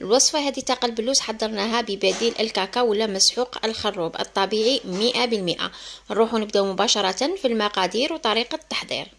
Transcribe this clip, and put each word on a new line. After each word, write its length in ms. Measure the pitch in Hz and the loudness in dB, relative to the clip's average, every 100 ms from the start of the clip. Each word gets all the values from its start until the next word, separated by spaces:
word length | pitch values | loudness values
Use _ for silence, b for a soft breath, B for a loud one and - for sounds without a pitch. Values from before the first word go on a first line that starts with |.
الوصفه 380 | 185 247 - 311 285 | 2 4 4 2 -2
هذه 120 | 269 | -4
تاع 140 | 262 | -2
قلب 260 | 254 240 226 | -2 -2 -2
اللوز 200 | 226 269 | 0 0
حضرناها 600 | - 220 220 214 208 233 | 0 -4 -4 -2 0 0
ببديل 540 | 220 196 190 185 233 - | -2 0 0 2 0 0
الكاكاو 500 | 220 202 190 240 247 | -2 0 -2 0 2
ولا 160 | 208 220 | 2 0
مسحوق 580 | 190 - - 247 - | 2 2 2 -4 -2
الخروب 560 | 220 220 214 202 165 - | -4 -2 -4 -2 -4 -4
الطبيعي 600 | - 202 190 214 220 277 | -4 0 0 2 2 2
مية 400 | 190 180 226 226 | -2 -2 0 2
بالمية. 480 | 240 220 180 - 180 B B B - | 0 0 -2 -2 -4 B B B -6
نروحوا 280 | 208 226 226 | 2 2 2
نبداو 340 | 214 202 196 | 2 2 2
مباشره 640 | 185 202 214 190 190 285 381 | 2 2 2 2 0 -2 0
في 80 | |
المقادير 680 | 254 226 208 196 180 202 302 | 0 2 0 2 0 2 -2
وطريقه 420 | 320 226 214 240 | 0 0 0 0
التحضير. 540 | 311 - - - 127 156 | -6 -6 -8 -6 -6 -8